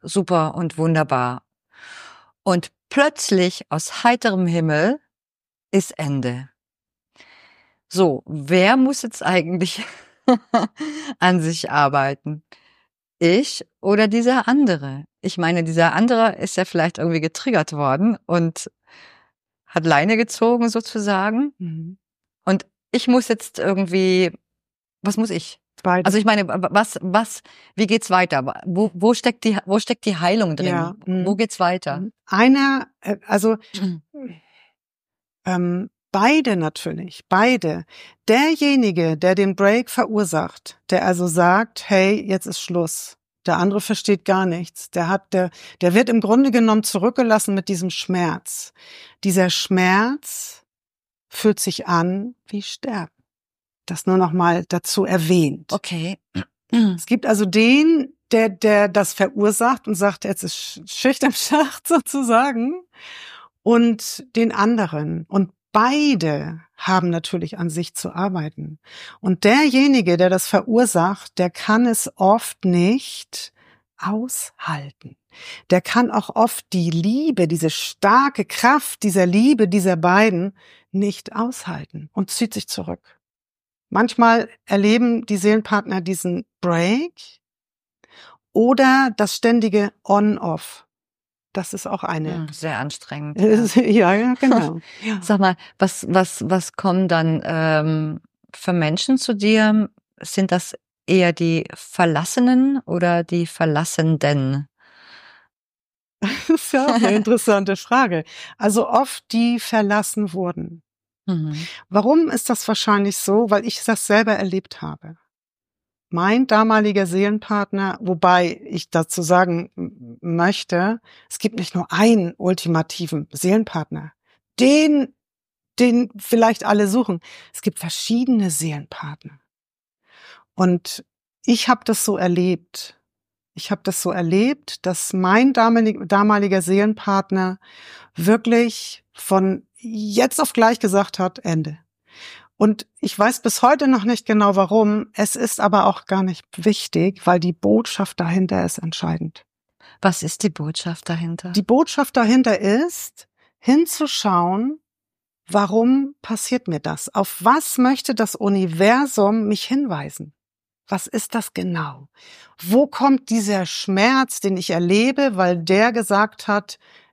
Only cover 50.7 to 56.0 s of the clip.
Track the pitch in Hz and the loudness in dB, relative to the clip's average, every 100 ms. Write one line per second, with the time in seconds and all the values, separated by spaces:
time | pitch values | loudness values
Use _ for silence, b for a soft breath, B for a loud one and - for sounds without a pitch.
50.7 | _ _ _ _ _ _ - 214 208 - | _ _ _ _ _ _ -2 0 0 -2
51.7 | - - 175 175 190 220 247 _ 208 202 | -6 -2 0 0 -4 -8 -12 _ -12 -12
52.7 | - 277 214 160 _ _ _ _ _ _ | -12 -10 -8 -10 _ _ _ _ _ _
53.7 | _ - 170 - 185 185 175 170 170 175 | _ -12 -6 0 2 2 2 2 0 -2
54.7 | 175 - - 190 185 160 180 156 - - | -6 -4 -2 0 0 2 2 2 -2 -8
55.7 | 202 - 170 | -8 -6 -8